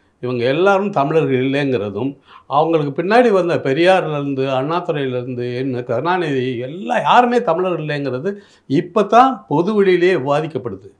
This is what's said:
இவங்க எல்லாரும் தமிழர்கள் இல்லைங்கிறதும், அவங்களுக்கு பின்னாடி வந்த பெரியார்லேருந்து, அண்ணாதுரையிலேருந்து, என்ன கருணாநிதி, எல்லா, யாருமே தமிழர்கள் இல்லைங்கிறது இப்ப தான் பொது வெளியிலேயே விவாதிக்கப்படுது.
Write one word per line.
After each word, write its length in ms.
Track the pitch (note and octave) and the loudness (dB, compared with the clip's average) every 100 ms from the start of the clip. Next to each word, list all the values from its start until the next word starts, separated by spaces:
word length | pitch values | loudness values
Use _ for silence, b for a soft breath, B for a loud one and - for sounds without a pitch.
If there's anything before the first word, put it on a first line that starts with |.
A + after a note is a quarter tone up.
| _ _ | _ _
இவங்க 240 | B2 B2 | -6 -2
எல்லாரும் 460 | A#2 C#3+ F#3+ F#3+ G3+ | -2 2 2 2 0
தமிழர்கள் 540 | - C#3+ D#3 C#3+ C3 | -2 0 0 2 0
இல்லைங்கிறதும், 760 | C3 C#3 C#3+ B2 G#2 G2 C3 C#3 b b _ | 0 0 0 -2 -4 -4 -6 -8 b b _
அவங்களுக்கு 560 | C#3 D#3+ E3 C#3+ C#3 | 0 2 0 -2 -4
பின்னாடி 280 | E3+ A3+ A#3+ | 2 4 4
வந்த 240 | F#3+ E3+ | 2 2
பெரியார்லேருந்து, 960 | D#3+ C#3+ C3+ F3 F#3 D#3+ D3 C#3+ C3+ C3+ | 0 0 2 4 4 2 -4 -4 -2 -2
அண்ணாதுரையிலேருந்து, 1080 | C3 C#3+ E3+ E3+ D3+ C3+ B2 B2 B2 B2 B2 | -2 -2 -4 -4 -4 -2 -4 -6 -6 -6 -4
என்ன 260 | C#3 B2 | -4 -6
கருணாநிதி, 760 | B2 A#2+ D#3 F3+ E3 C3+ B2 A#2+ | -4 -4 -2 -2 -2 -2 -2 -4
எல்லா, 400 | B2+ E3+ A3+ A#3 | -8 -10 -4 -2
யாருமே 440 | D3 G#3 B3 A#3+ | 4 4 4 2
தமிழர்கள் 420 | G3 E3 F#3 E3+ | 0 -2 -2 -2
இல்லைங்கிறது 500 | D3+ D3 C#3 B2+ E3+ G3+ B B _ | -4 -4 -4 -4 -6 -8 B B _
இப்ப 380 | C#3 - A3 | -2 0 -2
தான் 400 | G3+ A3+ C4 A#3 - | 4 6 4 2 -2
பொது 360 | D3 F3 G#3+ | 0 2 2
வெளியிலேயே 320 | F#3+ F3+ F3 F3+ | 4 4 4 2
விவாதிக்கப்படுது. 720 | C3 C#3+ D#3 B2+ A2+ G2 - | 0 -2 -2 -6 -8 -12 -16